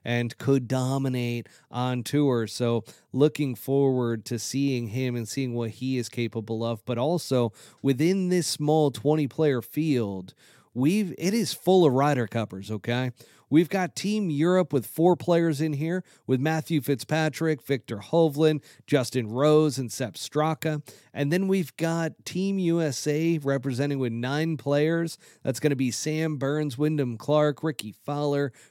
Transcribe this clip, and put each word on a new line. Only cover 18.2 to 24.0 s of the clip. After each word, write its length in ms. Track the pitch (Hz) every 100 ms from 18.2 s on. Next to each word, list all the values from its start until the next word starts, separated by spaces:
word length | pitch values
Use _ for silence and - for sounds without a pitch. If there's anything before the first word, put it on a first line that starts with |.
| 160 143 156 151 - - -
Justin 420 | 151 - 151 107
Rose, 520 | 120 147 151 156 127
and 120 | 120
Sepp 220 | - 120
Straka. 760 | - - 151 156 156 160 151 - - _ -
And 180 | 185
then 140 | 180 190
we've 280 | 190 156 -
got 480 | 165 165 165 - -
Team 340 | 175 196 196
U 200 | 170 170
S 280 | 156 131 151
A 320 | 147 165 160
representing 580 | 139 135 135 123 143
with 160 | 139